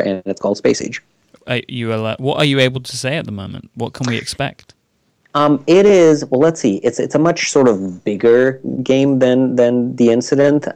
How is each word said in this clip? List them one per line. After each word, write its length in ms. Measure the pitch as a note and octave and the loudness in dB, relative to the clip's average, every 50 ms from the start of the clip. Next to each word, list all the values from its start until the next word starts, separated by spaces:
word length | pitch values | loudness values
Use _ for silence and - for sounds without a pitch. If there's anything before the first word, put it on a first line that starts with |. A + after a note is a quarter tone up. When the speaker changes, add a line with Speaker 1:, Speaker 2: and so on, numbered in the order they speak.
| - | 2
Speaker 1:
and 160 | G2+ F#2+ F#2 - | 0 -4 -6 -6
it's 120 | G2 F#2+ - | -8 -8 -6
called 200 | - G2+ G#2 - | -4 -4 -4 -2
Space 200 | - B2+ - - | 0 -2 -2 -2
Age. 220 | - - - - - _ _ _ _ _ _ _ _ | -4 -10 -12 -12 -14 _ _ _ _ _ _ _ _
Speaker 2:
Are 140 | - B2 A#2+ - | -8 -6 -6 -6
you 240 | - C3 A#2+ A#2 A2+ | -8 -8 -8 -6 -4
allo-, 260 | A2+ A2 A2 A2 - - | -4 -4 -4 -6 -6 -4
what 180 | C3 C#3 D3 | -4 -4 -2
are 80 | - D3+ | 0 0
you 140 | D3 C#3 C3+ | 0 2 2
able 220 | C3 B2+ B2+ C3 | 2 0 0 -4
to 140 | B2 - - | -10 -12 -10
say 220 | A#2+ - B2+ D3 | -8 -6 -6 -6
at 80 | E3 - | -6 -6
the 60 | - | -8
moment? 400 | G#2 G2+ G2 G2 F#2+ - - - _ | -10 -10 -10 -12 -14 -14 -18 -16 _
What 200 | - A#2 - - | -10 -10 -10 -8
can 120 | - C3 | -8 -6
we 80 | B2 A#2 | -6 -6
expect? 600 | A2 - - - - C#3 C3+ - - _ _ _ _ _ _ _ _ _ _ _ _ _ _ - | -6 -8 -10 -8 -8 -8 -8 -10 -14 _ _ _ _ _ _ _ _ _ _ _ _ _ _ -2
Speaker 1:
Um, 280 | D3 D3 D3+ D3 - - | 0 0 2 0 0 2
it 180 | D3+ E3+ F#3+ G3+ | 2 4 6 6
is, 380 | G#3 G3+ F3+ E3+ D#3+ D3+ D3 C3 | 6 6 6 6 6 4 2 0
well, 120 | - C3 B2+ | -2 0 2
let's 220 | D3+ E3 E3 - | 2 2 2 0
see. 160 | - A#2 G2 | 0 -2 -2
It's, 200 | - - B2 - | 0 -2 -2 -2
it's 160 | - - - - | -2 -4 -2 0
a 60 | D3 | 0
much 320 | D#3 E3+ E3 - - - | 2 0 0 -2 -4 -2
sort 160 | - C#3+ C3+ | 2 4 4
of 380 | A#2+ G#2+ F#2+ F#2+ F#2+ F2+ F#2 - | 4 2 2 -2 -8 -10 -8 -6
bigger 560 | G#2+ G2+ G2 A#2 A#2 A#2 B2 B2+ C3 C3 C3+ - B2+ C3 C3 B2+ | -6 -4 0 2 4 4 4 4 2 -2 -4 -8 -8 -6 -4 -2
game 360 | - C3 C3+ C3+ C#3 C3+ B2+ | 0 0 2 2 2 2 2
than, 380 | C3 B2+ B2+ C3 C3 B2+ B2+ | 2 2 2 2 2 0 2
than 360 | B2 A#2+ A#2+ B2 B2 A#2+ B2 C3 | 2 2 2 2 0 -2 -2 -2
The 120 | - A#2+ A#2 | 2 2 2
Incident. 560 | A2+ A#2+ A#2 - C#3+ C3+ C#3+ C#3+ D3 D3 C#3+ - - | 2 2 0 0 0 2 2 2 2 0 -2 -4 -6